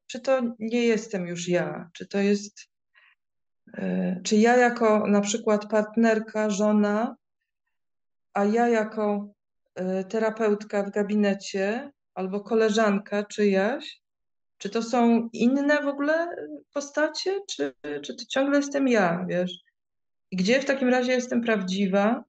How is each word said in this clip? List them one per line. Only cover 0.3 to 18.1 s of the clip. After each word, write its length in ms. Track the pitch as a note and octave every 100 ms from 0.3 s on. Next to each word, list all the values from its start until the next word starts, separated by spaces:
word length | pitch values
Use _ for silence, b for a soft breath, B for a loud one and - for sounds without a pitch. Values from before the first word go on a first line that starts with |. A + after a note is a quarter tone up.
| C4 A#3 -
nie 260 | A3 A#3+ A#3
jestem 420 | G#3+ - F#3+ F3
już 200 | E3+ F3
ja? 420 | F3 D#3 D#3 -
Czy 140 | - F#3+
to 100 | G3+
jest, 500 | G3+ G#3 G#3 - - _ _ _ b b _ _ _ _ _
e, 480 | - F#3 F#3 F3+ F3+
czy 120 | - G#3+
ja 220 | A#3 B3
jako 500 | A#3+ A#3+ A3 G#3+ G#3
na 140 | G3+
przykład 480 | G3+ A#3 A3 G#3 G#3
partnerka, 800 | A3 G#3 A3+ A3+ A3 A3 G#3+ G#3+
żona, 680 | G3 G#3+ G#3 G#3 G#3 B3+ - _ _ _ _ _ _ _ _ _ _ _
a 120 | G3+ G3+
ja 220 | A3+ A#3+
jako, 640 | A3 G#3+ A3 G#3 G#3 G#3 _ _ _ _ -
e, 280 | F#3 F#3+
terapeutka 800 | F#3+ A3 A3 A3 G#3+ G#3 - G3+
w 80 | G3+
gabinecie 1000 | G#3 G3+ G#3 G3+ G3 - G3 G3 A#3+ C#4+ _ _
albo 260 | F#3 F#3+ G3+
koleżanka 840 | G3+ A3+ A3 G#3+ G#3+ G3+ - G#3
czyjaś, 800 | G#3 - G#3 F#3+ G3+ D4 - - _ _ _ _ _ -
czy 120 | G3+
to 140 | A3+
są 460 | A#3 B3 A#3 A#3 -
inne 480 | - A#3+ C#4 C#4+ D4
w 40 | C#4+
ogóle 480 | C#4+ C#4+ D#4+ E4+ - D4+ D4 -
postacie, 680 | C#4+ C#4+ D4 D#4 D#4 F#4 G4 -
czy, 240 | - C#4 - D4 C#4+
czy 120 | C#4+